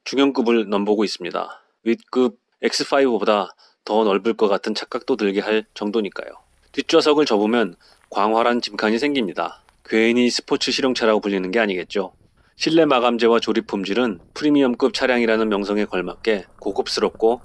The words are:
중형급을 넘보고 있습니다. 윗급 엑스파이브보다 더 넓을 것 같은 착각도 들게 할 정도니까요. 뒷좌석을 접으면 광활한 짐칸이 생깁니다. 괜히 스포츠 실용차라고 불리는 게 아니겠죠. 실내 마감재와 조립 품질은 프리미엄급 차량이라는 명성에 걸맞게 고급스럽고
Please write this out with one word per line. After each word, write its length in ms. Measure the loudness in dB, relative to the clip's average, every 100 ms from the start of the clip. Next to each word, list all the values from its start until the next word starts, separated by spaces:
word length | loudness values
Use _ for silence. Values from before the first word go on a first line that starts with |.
중형급을 640 | -6 0 2 2 2 2 2
넘보고 340 | -2 0 0
있습니다. 600 | 0 -4 -8 -6 -8 -14 _ _
윗급 520 | -4 -4 -2 0 0 -2 _ -4
엑스파이브보다 960 | -4 -2 -2 2 2 2 2 0 0 -10 _ _ -2
더 180 | 2
넓을 300 | 2 2 0
것 140 | 0 2
같은 260 | 0 -2
착각도 420 | -8 -8 -10 -4 -2
들게 240 | 0 -2
할 240 | -2 -2 -4
정도니까요. 560 | -8 -4 -2 -4 -8 -14 -18 _ _ _
뒷좌석을 520 | -8 2 2 4 4
접으면 500 | 4 2 2 2 0 -6 _ _ -8
광활한 500 | -2 2 2 2 0
짐칸이 380 | -4 -4 -2 0
생깁니다. 680 | 0 -2 -4 -4 -8 -8 _ _ -2
괜히 420 | 2 2 2 2
스포츠 420 | 0 -4 -4 -2
실용차라고 500 | -2 -2 0 2 2
불리는 300 | 0 -4 -2
게 80 | -2
아니겠죠. 540 | -2 -4 -6 -6 -6 _ _ _ _
실내 300 | -6 0 2
마감재와 560 | 4 4 2 2 4 2
조립 260 | 2 -4 -2
품질은 540 | -6 -2 -2 -2 -4 -12
프리미엄급 580 | -4 0 2 2 2 -2
차량이라는 560 | 0 0 2 2 2 0
명성에 380 | -2 -2 -2 -2
걸맞게 580 | -4 -6 -6 -2 -2 -4 -10
고급스럽고 800 | -8 -6 -4 -2 -2 0 0 0